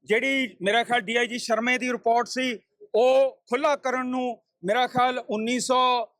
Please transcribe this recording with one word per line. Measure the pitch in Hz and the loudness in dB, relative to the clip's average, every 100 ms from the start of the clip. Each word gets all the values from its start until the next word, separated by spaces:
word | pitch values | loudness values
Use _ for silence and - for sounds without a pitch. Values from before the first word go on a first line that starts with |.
| 127 | 0
ਜਿਹੜੀ | 220 269 269 247 - | 0 0 -2 -4 -4
ਮੇਰਾ | 190 233 | 0 0
ਖਿਆਲ | 233 240 | 0 -2
ਡੀ | 202 233 | 0 -2
ਆਈ | 240 | -2
ਜੀ | 240 | -4
ਸ਼ਰਮੇ | - 226 240 254 | -2 -2 0 -2
ਦੀ | 254 | -2
ਰਿਪੋਰਟ | 240 233 233 233 | -2 0 0 0
ਸੀ, | 254 254 214 _ _ - 214 | -4 -4 -4 _ _ -2 2
ਉਹ | 254 262 269 | 4 4 2
ਖੁੱਲ੍ਹਾ | - _ 247 302 285 | -2 _ 0 0 0
ਕਰਨ | 262 254 254 | -2 -4 -4
ਨੂੰ | 254 254 - _ _ | -4 -4 -8 _ _
ਮੇਰਾ | 175 233 247 | -2 0 0
ਖਿਆਲ | 247 254 254 | 2 0 0
ਉੱਨੀ | - 214 220 247 | -6 -4 -2 -2
ਸੌ | - 254 254 247 220 | 0 2 4 0 -4